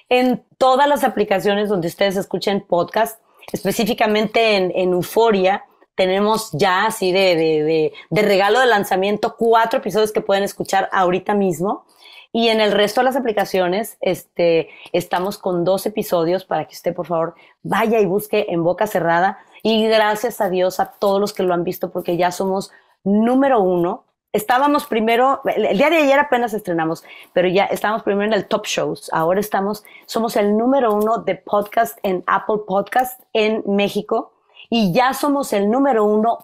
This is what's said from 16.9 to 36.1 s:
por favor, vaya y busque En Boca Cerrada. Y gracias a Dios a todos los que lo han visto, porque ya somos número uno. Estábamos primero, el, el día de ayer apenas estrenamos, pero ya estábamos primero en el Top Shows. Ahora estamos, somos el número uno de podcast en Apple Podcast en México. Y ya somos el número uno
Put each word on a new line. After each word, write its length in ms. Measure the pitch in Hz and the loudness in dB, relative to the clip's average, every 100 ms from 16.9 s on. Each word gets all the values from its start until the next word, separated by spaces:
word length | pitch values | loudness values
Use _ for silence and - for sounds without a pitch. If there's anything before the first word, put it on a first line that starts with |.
por 120 | 170 165 | -6 -4
favor, 280 | 165 165 - - _ | -4 -4 -8 -20 _
vaya 360 | 165 196 220 226 | -4 -2 2 2
y 60 | |
busque 420 | 190 202 208 214 208 | 2 0 -2 -2 -2
En 120 | 170 | -2
Boca 240 | 165 175 214 | -2 -2 -2
Cerrada. 520 | 190 165 170 190 196 - - | -2 0 2 0 -2 -16 -6
Y 240 | 214 220 220 | -2 0 2
gracias 540 | 220 214 214 240 - | 2 2 0 -4 -4
a 80 | 196 | -2
Dios 280 | 180 180 - | 0 -2 -2
a 140 | 190 - | -6 -2
todos 200 | 208 196 | 0 0
los 140 | 202 | -2
que 100 | - | -2
lo 100 | 185 | -2
han 100 | 175 | 0
visto, 260 | 175 170 180 | -2 -6 -8
porque 280 | 185 175 170 | -6 -4 0
ya 120 | 180 | 0
somos 420 | 175 175 190 - - _ _ | -2 -4 -4 -6 -14 _ _
número 560 | 190 208 233 262 277 240 | 0 2 2 2 4 2
uno. 420 | 185 180 170 240 _ _ _ | 2 2 0 -4 _ _ _
Estábamos 500 | 214 - 247 285 285 | -6 0 2 2 0
primero, 560 | - 226 220 233 262 - 185 | 0 -2 0 2 2 0 -2
el, 180 | 185 | -2
el 140 | 214 208 | 0 2
día 100 | 294 | 2
de 80 | 330 | 4
ayer 220 | 277 269 | 4 4
apenas 340 | 285 240 240 | 2 0 -2
estrenamos, 520 | 208 190 165 160 165 - - - | -4 -4 -2 -2 -4 -10 -20 -6
pero 160 | - 180 | 0 2
ya 160 | 185 | 2
estábamos 380 | - - 208 220 | 0 -2 -2 -2
primero 240 | 214 202 208 | -2 0 0
en 80 | |
el 100 | 214 - | 0 -2
Top 200 | 214 214 | -4 -4
Shows. 420 | - 147 160 - | -4 -4 -6 -6
Ahora 260 | 160 160 190 | -2 0 0
estamos, 420 | 202 202 196 208 - - | -2 -2 -4 -6 -12 -20
somos 320 | - 226 226 233 | -8 -4 -2 0
el 220 | 208 214 | 2 2
número 340 | 240 277 240 | 2 2 2
uno 260 | 208 214 226 | 2 0 -2
de 180 | 185 180 | -4 -6
podcast 640 | - 208 202 226 226 - | -2 -2 0 -2 -2 -2
en 200 | 202 180 - | -4 -4 0
Apple 300 | 196 - 214 214 | -2 0 -4 -2
Podcast 520 | 196 202 247 254 - _ | -4 0 -2 -2 -6 _
en 300 | 226 214 220 - | -2 0 -2 -2
México. 680 | 202 202 202 208 226 - _ _ - - | 0 0 -2 -4 -4 -6 _ _ -18 -4
Y 240 | 233 196 | 0 2
ya 220 | 202 254 | 2 0
somos 380 | 254 294 277 - | 0 -2 -2 -2
el 180 | 208 202 | 0 0
número 340 | 247 277 226 | 2 2 2
uno 340 | 208 | 2